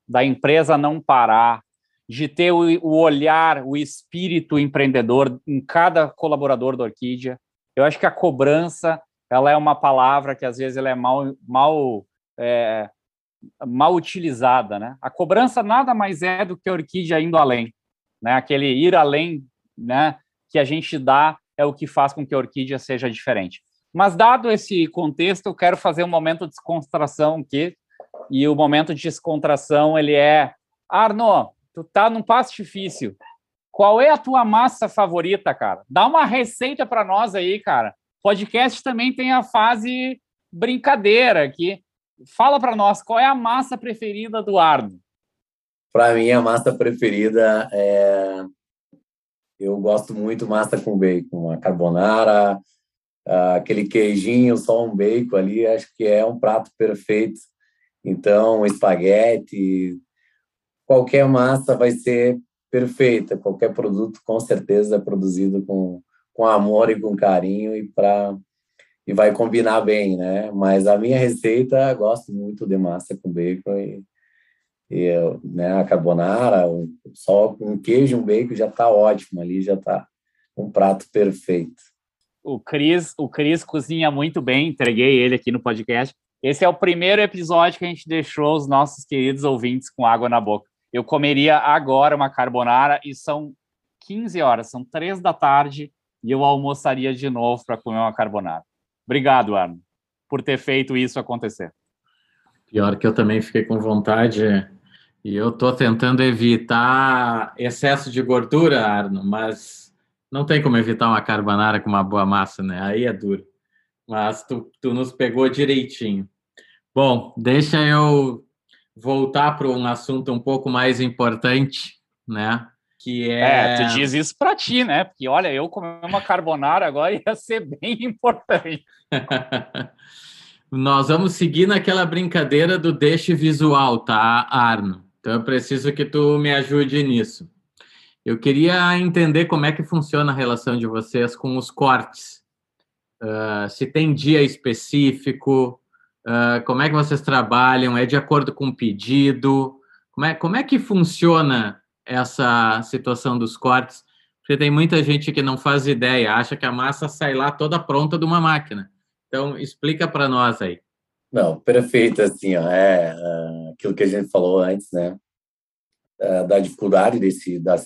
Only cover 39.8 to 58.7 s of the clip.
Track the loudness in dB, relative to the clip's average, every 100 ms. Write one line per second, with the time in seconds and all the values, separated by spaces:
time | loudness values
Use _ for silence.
39.8 | -2 -6 -6 -8 _ _ _ -6 -4 -2
40.8 | 0 2 4 4 4 4 0 -2 -6 -6
41.8 | _ _ _ _ -10 2 4 4 0 2
42.8 | 2 0 -2 2 2 2 -2 -2 -4 -8
43.8 | -10 -10 -10 -10 -8 -6 0 4 4 4
44.8 | 0 -12 _ _ _ _ _ _ _ _
45.8 | _ 2 4 4 4 2 2 0 0 0
46.8 | -2 0 -2 0 0 4 4 2 -2 -2
47.8 | 0 2 2 2 -2 -6 -12 -18 _ _
48.8 | _ _ _ _ _ _ _ _ -6 -2
49.8 | 0 -2 -2 -8 -6 -6 -4 -2 -2 -4
50.8 | -2 0 2 0 -4 -8 -6 -4 -4 -2
51.8 | 0 0 2 2 4 4 2 0 -8 _
52.8 | _ _ _ _ -4 0 2 0 -2 -4
53.8 | -2 0 2 0 0 2 4 2 2 0
54.8 | 0 0 0 0 0 0 0 0 0 0
55.8 | -4 -4 0 2 2 0 0 0 -4 -2
56.8 | -2 -2 -2 -2 -2 -6 -20 _ _ _
57.8 | _ _ -8 -2 2 4 4 2 0